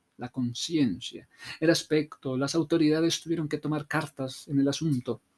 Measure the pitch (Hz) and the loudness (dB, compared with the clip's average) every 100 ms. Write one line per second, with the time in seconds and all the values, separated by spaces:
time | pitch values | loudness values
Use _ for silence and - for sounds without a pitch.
0 | _ - 123 135 123 117 - 165 127 87 | _ -14 -10 -4 -4 -4 -2 2 2 0
1 | - 98 - - - - 156 160 - 156 | -10 -14 -18 -18 -14 -2 2 2 2 0
2 | 147 - 135 131 139 170 151 165 151 156 | 0 -6 -4 -2 0 0 2 4 4 4
3 | 165 160 165 165 151 151 151 151 147 151 | 2 0 -2 -2 -2 -2 -2 -4 -2 -2
4 | 151 - 131 - - 139 139 135 160 127 | -4 -6 -8 -8 -2 2 2 2 0 0
5 | 123 110 _ | -2 -6 _